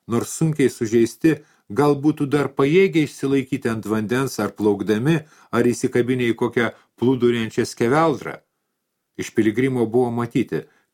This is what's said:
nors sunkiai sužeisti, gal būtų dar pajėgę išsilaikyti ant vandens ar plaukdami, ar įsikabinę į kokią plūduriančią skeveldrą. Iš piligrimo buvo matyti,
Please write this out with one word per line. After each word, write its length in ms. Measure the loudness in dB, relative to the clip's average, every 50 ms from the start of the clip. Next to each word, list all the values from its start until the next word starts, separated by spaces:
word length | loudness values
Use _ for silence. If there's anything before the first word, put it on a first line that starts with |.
| _ -4
nors 240 | -2 -2 -2 -4 -4
sunkiai 360 | -2 -2 -2 0 2 0 0 0
sužeisti, 640 | -2 -4 0 2 2 2 2 0 0 0 0 0 0 -6 _ _ _ _ _
gal 260 | -2 0 2 2 2
būtų 300 | 2 0 -2 0 0 -2 -2
dar 200 | 0 -2 -2 -2 0
pajėgę 480 | 0 0 2 4 4 4 4 2 0 0
išsilaikyti 640 | -2 -4 -6 -4 0 0 0 0 -2 -6 -4 -2 -2
ant 160 | -4 -2 -2
vandens 520 | -2 -2 -2 0 -2 -2 -2 -2 -4 -4 -4
ar 140 | -4 -4 -4
plaukdami, 640 | 0 2 2 2 2 0 0 0 0 2 2 0 0 -2 -6 _ _ _ _ 0
ar 160 | 2 2 2
įsikabinę 600 | 0 0 -2 -2 0 0 0 0 0 0 0 -2 0
į 60 | 0
kokią 300 | -2 -2 0 -2 -2 -2 -4 -10 _ _ _ _
plūduriančią 640 | 0 0 2 2 2 2 2 2 -2 -4 -2 -4 -4 -4
skeveldrą. 720 | -2 -2 0 2 2 2 2 2 0 -2 -6 -12 -14 -14 _ _ _ _ _ _ _ _ _ _ _ _ _ _ _ -12
Iš 120 | -12 -4 -2
piligrimo 500 | 0 0 0 0 0 -2 -2 0 -2 -2
buvo 240 | 0 2 0 0 0
matyti, 540 | -2 -4 -6 -2 -2 -4 -2 -2 -4 -8 -8 -10 _ _ _ _